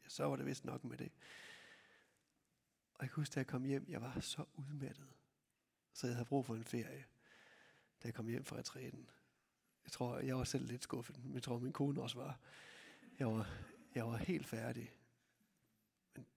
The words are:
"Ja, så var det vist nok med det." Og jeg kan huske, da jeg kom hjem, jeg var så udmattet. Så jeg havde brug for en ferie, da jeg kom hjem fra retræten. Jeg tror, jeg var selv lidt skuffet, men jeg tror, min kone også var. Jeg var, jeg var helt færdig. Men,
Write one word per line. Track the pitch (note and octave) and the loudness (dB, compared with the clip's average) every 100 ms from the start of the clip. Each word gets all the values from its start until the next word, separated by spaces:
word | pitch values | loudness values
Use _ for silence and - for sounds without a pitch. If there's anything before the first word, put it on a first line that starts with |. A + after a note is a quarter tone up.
"Ja, | - | -8
så | - | 2
var | D3 C#3 | 4 4
det | C#3 | 2
vist | C#3 - | 0 -2
nok | C3 | -2
med | - - | -2 -4
det." | - - - - - - - - - - - _ _ _ _ _ _ _ _ | -6 -8 -16 -14 -14 -14 -16 -20 -20 -20 -20 _ _ _ _ _ _ _ _
Og | - | -4
jeg | B2+ | 0
kan | - | 2
huske, | C#3+ | 2
da | - | 2
jeg | B2+ | 2
kom | B2+ | 2
hjem, | C3 C#3 - | 2 2 2
jeg | B2+ | -4
var | A#2+ B2+ | -2 -2
så | - - - | -2 -2 -6
udmattet. | - C#3 D3 C3+ - C#3 - _ _ _ _ _ _ _ | -6 -6 -4 -4 -6 -14 -20 _ _ _ _ _ _ _
Så | - B2 | -2 2
jeg | B2 | 2
havde | A#2+ | 4
brug | C#3 A#2+ | 4 4
for | A2+ | 0
en | |
ferie, | A2+ A#2+ A2 C3+ C3 _ - - - - - - _ - | 0 0 0 -6 -12 _ -20 -20 -20 -20 -20 -20 _ -8
da | A#2 | -4
jeg | |
kom | A2+ A2+ | -2 0
hjem | A#2 C3+ | 0 0
fra | A2+ | -4
retræten. | - C3 B2+ D3 - - _ _ _ _ _ _ | -4 -4 -6 -8 -12 -20 _ _ _ _ _ _
Jeg | - | -6
tror, | - B2 B2+ | 0 2 2
jeg | C3+ C3 | 4 4
var | |
selv | B2 C3+ A#2+ | 4 4 2
lidt | B2 | -2
skuffet, | - B2+ A#2 - | -2 -2 -2 -8
men | C3 | -4
jeg | C3 | -2
tror, | C3 A#2+ | 0 0
min | C3 | 2
kone | - C#3+ C#3+ | 4 4 4
også | - B2 | 0 -2
var. | C#3 C#3 - - - - - - - - | -4 -6 -12 -18 -16 -16 -16 -18 -8 2
Jeg | B2 | 4
var, | A2 G#2 - - - - B2+ | 4 2 -2 -8 -12 -4 0
jeg | A2+ | 2
var | A#2 | 2
helt | - F3 - | 4 2 2
færdig. | B2+ A#2+ B2 A#2+ - - _ _ _ _ _ _ _ _ _ _ - | -2 0 -2 -4 -10 -20 _ _ _ _ _ _ _ _ _ _ -14
Men, | A#2+ | -14